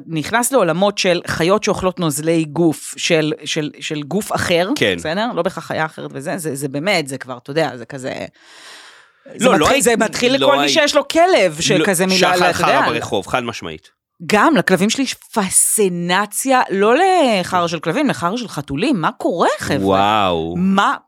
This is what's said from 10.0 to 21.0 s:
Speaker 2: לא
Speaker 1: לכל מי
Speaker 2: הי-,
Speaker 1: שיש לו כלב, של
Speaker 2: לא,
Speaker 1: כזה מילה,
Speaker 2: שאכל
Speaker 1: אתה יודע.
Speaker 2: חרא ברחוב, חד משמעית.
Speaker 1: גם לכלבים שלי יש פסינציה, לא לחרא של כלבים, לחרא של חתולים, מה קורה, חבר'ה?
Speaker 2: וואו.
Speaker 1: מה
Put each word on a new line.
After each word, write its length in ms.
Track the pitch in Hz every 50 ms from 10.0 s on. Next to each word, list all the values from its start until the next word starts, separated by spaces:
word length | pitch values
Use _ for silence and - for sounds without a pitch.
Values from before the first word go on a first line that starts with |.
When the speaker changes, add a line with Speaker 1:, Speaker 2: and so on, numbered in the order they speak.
| 226 214 214 - 240 247 262
Speaker 2:
לא 100 | 269 269
Speaker 1:
לכל 100 | 269 277
מי 60 | 277 285
Speaker 2:
הי-, 60 | 285
Speaker 1:
שיש 260 | 269 320 294 285 294
לו 120 | 285 269
כלב, 500 | - - 320 339 370 359 262 196 180 151 151
של 160 | 165 - 208
Speaker 2:
לא, 80 | 185 -
Speaker 1:
כזה 200 | 208 185 156 190
מילה, 120 | 185 190 185
Speaker 2:
שאכל 160 | 185 180 180
Speaker 1:
אתה 100 | 180 180
יודע. 80 | 180 170
Speaker 2:
חרא 360 | 175 175 165 233 269 247 -
ברחוב, 380 | - 117 120 - 117 101 92
חד 160 | - - 127 120
משמעית. 520 | 117 110 - 104 85 78 78 - - _ _ _ _ _ _ 175
Speaker 1:
גם 300 | 151 202 208 226 320 311
לכלבים 320 | 196 - - 190 156 190 220
שלי 140 | - - 269
יש 100 | - -
פסינציה, 1500 | - - - - 226 190 185 - - - - - - 208 185 175 175 175 175 180 190 214 208 - - - 269 262 254 - -
לא 260 | 160 196 202 214 247
לחרא 680 | 302 381 381 370 359 294 240 214 185 175 - - 180 170
של 120 | 165 170 156
כלבים, 280 | - 170 160 254 311 233
לחרא 280 | 151 - 170 175 202
של 100 | 247 240
חתולים, 540 | 170 - 151 139 - 139 143 202 311 277 175
מה 100 | 156 190
קורה, 380 | 247 - - 311 277 170 220 415 587 571
חבר'ה? 260 | - - 156 - 95
Speaker 2:
וואו. 680 | 98 95 95 98 104 107 107 101 92 87 82 80 82 87
Speaker 1:
מה 380 | 175 185 190 196 196 208 254 269 -